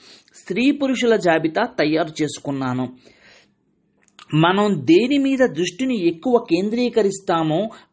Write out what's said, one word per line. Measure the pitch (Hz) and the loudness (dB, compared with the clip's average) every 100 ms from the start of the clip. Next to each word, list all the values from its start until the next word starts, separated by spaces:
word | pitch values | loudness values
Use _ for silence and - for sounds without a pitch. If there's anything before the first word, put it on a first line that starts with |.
| - - _ - | -18 -20 _ -18
స్త్రీ | - 190 262 | -6 0 0
పురుషుల | 285 269 247 240 220 | 0 -2 0 0 2
జాబితా | 170 160 160 170 | 2 2 0 -2
తయారు | 240 - 151 156 156 156 | -4 -2 0 0 -2 -4
చేసుకున్నాను. | 147 - 143 139 131 127 127 - - _ _ - _ _ _ _ _ _ _ _ - | -6 -6 -8 -6 -4 -4 -6 -10 -20 _ _ -20 _ _ _ _ _ _ _ _ -2
మనం | 151 165 196 208 180 | 2 2 2 0 0
దేని | 123 175 247 285 | 4 4 4 0
మీద | 269 262 | 0 2
దృష్టిని | 262 147 180 - 262 233 170 | 0 0 -6 -4 -4 0 -2
ఎక్కువ | 165 262 233 | -2 0 0
కేంద్రీకరిస్తామో | 233 170 208 233 247 226 202 196 - 165 160 156 220 - - | 2 -2 0 -2 0 2 0 -2 -2 0 0 0 -4 -10 -12